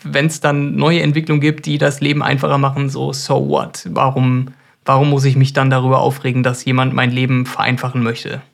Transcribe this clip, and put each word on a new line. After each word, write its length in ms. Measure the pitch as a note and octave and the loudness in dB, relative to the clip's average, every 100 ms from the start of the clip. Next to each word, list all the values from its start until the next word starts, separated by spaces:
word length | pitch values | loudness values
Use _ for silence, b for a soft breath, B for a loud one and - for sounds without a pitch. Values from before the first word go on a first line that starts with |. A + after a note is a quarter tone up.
wenn's 360 | D3+ C#3 D#3 D#3 | -4 0 0 0
dann 340 | D3+ C#3+ C#3+ C#3 | 0 0 -2 0
neue 260 | D3 E3+ | 2 2
Entwicklungen 400 | D3+ D3 D#3 D3 | 2 0 0 2
gibt, 260 | D3+ D3+ D3+ | 2 0 -2
die 100 | D3 | 0
das 240 | D3 C3+ | 0 0
Leben 220 | C#3+ D3 | -2 0
einfacher 340 | - C#3 D3+ C#3 | 0 0 0 2
machen, 320 | C#3 C#3 C#3 | 0 0 -4
so, 240 | C3+ C3+ | -4 -6
so 340 | C3+ - C3+ - | -6 -2 0 0
what? 400 | - - - F3+ | -2 -2 -10 -6
Warum, 560 | - C3+ C3+ B2+ B2+ C3 B B B | -2 0 2 0 0 -4 B B B
warum 280 | - C3+ D3 | 0 2 4
muss 140 | C#3 C#3 | 2 4
ich 100 | C3 | 4
mich 180 | C3 | 2
dann 160 | C#3+ C3+ | 2 2
darüber 320 | C3 B2+ C3 | 2 2 2
aufregen, 400 | B2 C3 C3 B2+ | 2 -2 -2 0
dass 240 | B2+ B2 - | 0 -2 -2
jemand 300 | C3 C3 B2+ | 0 0 0
mein 160 | B2 | 0
Leben 340 | B2 B2+ B2+ B2+ | 0 0 0 -2
vereinfachen 560 | - - B2+ B2+ B2+ | -4 -2 -2 -2 -2
möchte? 400 | A#2 A#2 - B2+ - | -2 -4 -8 -10 -12